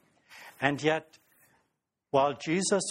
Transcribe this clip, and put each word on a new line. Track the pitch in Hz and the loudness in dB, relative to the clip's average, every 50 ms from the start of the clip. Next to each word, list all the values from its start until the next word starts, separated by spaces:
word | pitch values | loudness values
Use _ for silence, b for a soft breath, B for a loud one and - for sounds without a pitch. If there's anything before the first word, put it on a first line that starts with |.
| _ _ _ _ B B B B B B B B | _ _ _ _ B B B B B B B B
And | 131 143 143 123 | -2 -2 -2 0
yet, | 147 151 156 160 - _ - - _ _ b b b b b b b b _ _ _ _ _ _ _ _ | 0 0 0 0 -2 _ -20 -20 _ _ b b b b b b b b _ _ _ _ _ _ _ _
while | - 135 135 143 135 | 2 4 4 2 0
Jesus | - - 160 165 190 190 - 208 190 170 - | -2 -4 -2 -2 0 0 0 0 0 0 -2